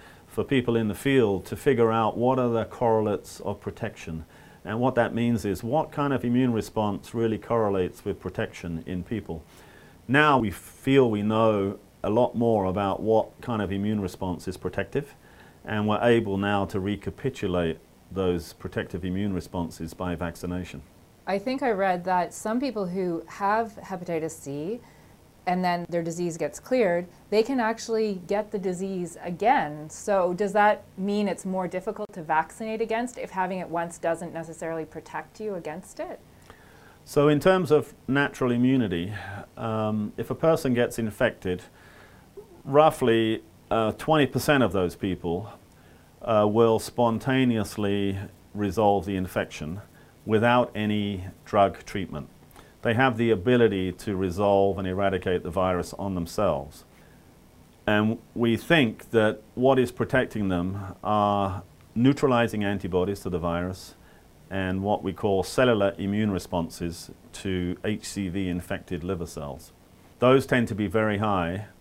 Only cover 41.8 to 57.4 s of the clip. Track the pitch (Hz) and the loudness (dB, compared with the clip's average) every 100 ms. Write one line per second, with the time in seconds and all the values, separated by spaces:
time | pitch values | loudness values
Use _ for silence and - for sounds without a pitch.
41.8 | - - - - - - - - - 139 | -20 -20 -20 -20 -20 -20 -20 -16 2 6
42.8 | 156 - 123 113 110 110 - - - 110 | 6 6 4 4 2 -2 -6 -14 -2 0
43.8 | 110 107 - 156 131 131 - 143 113 95 | 0 -2 0 2 2 0 2 4 2 2
44.8 | 90 - 101 85 87 87 110 - - - | -2 -2 -4 -4 -4 -6 -8 -16 -20 -20
45.8 | - - - - - 110 107 107 117 110 | -20 -20 -20 -10 0 4 4 6 6 4
46.8 | - - 120 110 131 131 127 113 101 - | 0 0 2 2 0 2 2 2 -2 -2
47.8 | 101 101 98 98 98 - - 101 104 92 | 0 0 0 -4 -8 -16 -12 -4 -2 2
48.8 | 104 101 87 95 90 - 92 - 78 95 | 4 4 0 -4 -4 -4 -4 -6 -10 -10
49.8 | - - - - - 107 120 123 120 104 | -14 -20 -20 -14 0 4 4 4 2 -2
50.8 | 107 104 101 95 92 - - 104 98 95 | -2 -2 -2 -6 -10 -16 0 4 4 2
51.8 | - 104 87 73 65 - - - - - | -8 -8 -6 -8 -12 -18 -20 -20 -20 -6
52.8 | 123 113 131 110 117 104 95 123 113 98 | 0 2 2 2 2 2 4 6 6 4
53.8 | 92 87 - 95 95 87 101 98 98 95 | -2 -4 -4 -2 -2 2 4 4 4 2
54.8 | 95 92 98 95 98 90 - 82 92 90 | -2 0 0 0 0 -2 -2 0 0 0
55.8 | 85 - 98 92 82 - 101 71 73 - | -4 -6 -6 -4 -4 0 0 0 -4 -16
56.8 | - - - - - - | -20 -20 -20 -20 -20 -20